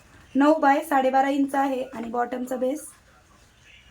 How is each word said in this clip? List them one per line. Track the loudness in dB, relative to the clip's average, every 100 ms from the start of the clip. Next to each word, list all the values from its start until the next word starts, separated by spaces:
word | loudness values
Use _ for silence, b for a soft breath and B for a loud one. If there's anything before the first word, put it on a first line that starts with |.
| _ -20 -6
नऊ | 2 4
बाय | 4 4 2
साडेबारा | 2 0 2 2 2
इंच | 0 -2
आहे. | 0 -2 -2
आणि | -8 -10 -8
बॉटमचा | -6 -4 -6 -6 -4
बेस, | -4 -4 -10 -20 _ _ _ _ _ _ _ -20 _